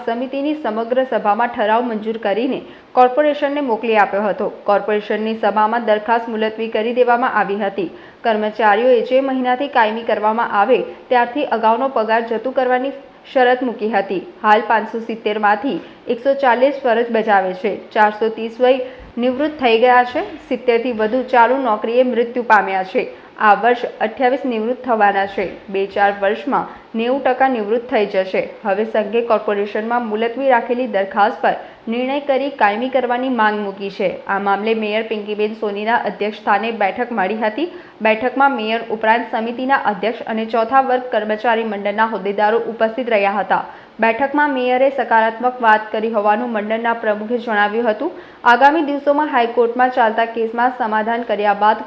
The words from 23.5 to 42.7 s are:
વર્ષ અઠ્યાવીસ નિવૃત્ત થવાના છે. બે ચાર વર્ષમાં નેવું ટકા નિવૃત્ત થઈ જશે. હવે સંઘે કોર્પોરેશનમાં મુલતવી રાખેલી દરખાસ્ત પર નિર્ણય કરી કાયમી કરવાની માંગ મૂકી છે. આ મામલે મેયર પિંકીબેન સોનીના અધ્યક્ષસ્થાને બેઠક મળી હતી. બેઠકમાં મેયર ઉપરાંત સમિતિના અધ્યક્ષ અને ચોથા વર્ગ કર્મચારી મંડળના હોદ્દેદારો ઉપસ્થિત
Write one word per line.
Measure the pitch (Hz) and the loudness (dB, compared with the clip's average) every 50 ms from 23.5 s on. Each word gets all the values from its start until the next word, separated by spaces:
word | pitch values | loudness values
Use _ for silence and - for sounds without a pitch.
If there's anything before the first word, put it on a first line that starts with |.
| 202 | 4
વર્ષ | 190 208 233 247 240 - - - - | 6 4 2 2 2 -2 -8 -4 -4
અઠ્યાવીસ | - 220 220 - 269 247 254 254 - | -4 -4 -2 0 0 0 0 0 -2
નિવૃત્ત | 262 240 220 214 226 254 247 - | -4 -2 -2 -2 -2 -4 -4 -2
થવાના | 262 233 214 208 202 196 196 196 | -2 2 4 4 4 4 2 -2
છે. | 196 - - 196 165 - - - - | -2 -2 -4 -4 -4 -6 -12 -14 -6
બે | 196 196 196 | -4 -4 -4
ચાર | 196 - 214 202 202 202 202 | -2 0 2 2 2 2 2
વર્ષમાં | 196 196 226 226 - 294 233 185 175 - - - - - - | 0 0 0 -2 -4 -2 -2 -2 -2 -4 -10 -18 -20 -10 -6
નેવું | 226 226 233 254 285 262 | -4 -2 0 -2 0 0
ટકા | 269 254 254 269 269 | 0 2 2 2 0
નિવૃત્ત | 262 233 208 196 220 240 233 - | 2 0 -2 0 -2 -2 -2 0
થઈ | 277 226 208 | 0 0 0
જશે. | - - 190 190 190 - 202 170 - - - - | 2 0 -2 -2 0 -2 -4 -4 -4 -8 -8 -4
હવે | 220 190 196 226 | -2 -2 0 -2
સંઘે | 220 - 220 214 196 208 233 | -2 -2 -2 -2 0 -2 -2
કોર્પોરેશનમાં | 233 233 226 214 214 - 208 202 202 208 - 220 214 226 240 247 240 | 0 2 0 0 0 -2 -2 -2 -2 -4 -4 -6 -4 -2 -2 -2 -2
મુલતવી | 220 208 214 226 233 233 262 277 269 | -2 -2 -2 -2 -2 -2 -2 2 2
રાખેલી | 254 233 226 - 233 240 254 | 2 2 2 0 -4 -4 -2
દરખાસ્ત | 233 208 190 196 - - 220 202 220 254 - - | -2 -2 -2 -2 -2 2 2 2 2 2 0 0
પર | 214 - - - - - - - - | 0 0 0 -6 -16 -20 -16 -8 -6
નિર્ણય | 226 233 254 262 277 294 | -4 -4 -2 -2 -4 -4
કરી | 285 294 269 254 277 285 | -2 0 0 0 0 -4
કાયમી | 277 - 233 202 202 214 247 262 | -2 0 0 0 2 0 -4 -2
કરવાની | 254 269 247 240 240 247 254 269 | -2 -2 0 0 -2 -2 -2 -2
માંગ | 254 233 214 214 208 208 | 0 2 2 0 0 -2
મૂકી | 208 196 190 196 196 196 | -6 -6 -8 -8 -10 -10
છે. | 190 - 208 180 - - - | -6 -4 -4 -4 -4 -6 -6
આ | - 196 196 | -4 -4 -2
મામલે | 202 202 196 196 208 220 226 | 0 -2 -2 -2 0 -2 -2
મેયર | 220 220 208 208 220 220 | -2 -2 -2 -2 -4 -4
પિંકીબેન | 220 226 214 202 208 214 202 214 214 220 | -4 -6 -6 -6 -8 -4 -2 -2 -4 -2
સોનીના | 220 - 208 202 202 214 220 233 | -4 -6 -6 -4 -4 -2 0 0
અધ્યક્ષસ્થાને | 240 - - 190 - 208 214 214 - - 247 208 202 214 226 | 0 0 -2 -4 -4 -4 -6 -6 -6 -2 0 0 0 0 -4
બેઠક | 226 208 208 190 190 - 247 233 240 | -2 -2 -2 -2 -2 -4 -6 -4 -2
મળી | 220 185 190 220 | -2 -2 -2 -2
હતી. | 220 226 214 220 - 320 349 - - - - - - 208 | -2 -2 -4 -2 -2 -6 -6 -6 -14 -20 -20 -16 -2 0
બેઠકમાં | 220 214 214 240 254 247 262 277 277 262 | 0 0 2 0 -4 0 2 2 2 2
મેયર | 233 214 220 226 226 226 - | 0 -2 -2 -2 -4 -2 -4
ઉપરાંત | 208 220 - 220 226 240 254 247 | -6 -2 2 2 2 2 0 -4
સમિતિના | - 233 220 233 240 233 262 254 277 | -4 -4 -4 -4 -4 -4 -2 0 0
અધ્યક્ષ | 262 247 - 208 180 196 214 240 - - | 2 2 -2 -2 -2 -2 -4 -4 -4 -8
અને | - 226 220 220 | -6 -6 -6 -4
ચોથા | 220 - 233 220 220 262 269 | -2 0 -2 0 4 2 2
વર્ગ | 262 247 247 254 254 | 4 4 0 -2 -2
કર્મચારી | - - 220 214 214 214 214 214 247 226 226 226 | -2 -2 -2 -2 -2 -4 -2 0 0 0 0 -2
મંડળના | 226 208 202 202 208 202 214 220 | -4 -6 -4 -4 -4 0 0 0
હોદ્દેદારો | 226 226 196 190 196 202 202 214 214 220 233 | 0 0 -4 -4 -4 -2 0 2 2 2 0
ઉપસ્થિત | 233 - | -2 -4